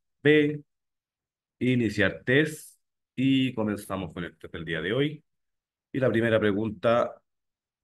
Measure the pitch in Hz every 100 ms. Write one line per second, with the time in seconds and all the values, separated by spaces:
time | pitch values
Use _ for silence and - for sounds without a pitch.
0 | _ _ 143 151 147 151 - _ _ _
1 | _ _ _ _ _ - 123 123 113 104
2 | 95 - - 135 156 151 - _ _ _
3 | _ - 131 135 131 113 107 101 - 95
4 | 90 90 82 - - 87 80 80 85 123
5 | 147 151 _ _ _ _ _ _ _ 139
6 | 127 113 117 110 107 101 110 104 120 117
7 | - - _ _ _ _ _ _